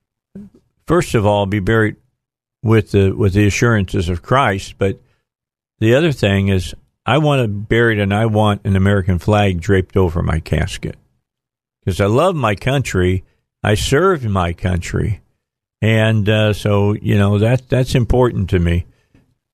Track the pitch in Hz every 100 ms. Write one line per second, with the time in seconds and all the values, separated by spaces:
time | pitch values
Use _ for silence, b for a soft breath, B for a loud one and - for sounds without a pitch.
0 | _ _ _ 196 - _ _ _ - 175
1 | 165 120 101 104 98 104 95 113 107 -
2 | _ _ _ _ _ _ 107 110 - 101
3 | 95 - 104 95 104 - 120 110 92 101
4 | 85 87 - 127 127 98 - - 98 95
5 | _ _ _ _ _ _ _ - 110 127
6 | 170 139 104 98 98 95 - - _ _
7 | - 135 151 139 113 101 104 113 117 107
8 | 101 104 113 107 107 101 107 95 98 101
9 | 90 87 - 104 101 87 80 95 90 98
10 | 90 82 85 78 - 76 78 - - -
11 | _ _ _ _ _ _ _ _ - 85
12 | 101 120 180 165 113 101 127 139 120 95
13 | 90 92 - _ _ _ 101 104 - 139
14 | 190 170 113 98 85 82 92 87 - -
15 | 95 101 _ _ _ _ _ _ 107 110
16 | 110 110 101 107 107 101 107 101 101 107
17 | 110 110 101 104 110 127 - 127 127 131
18 | 113 123 123 113 92 92 85 85 - b
19 | b b b _ _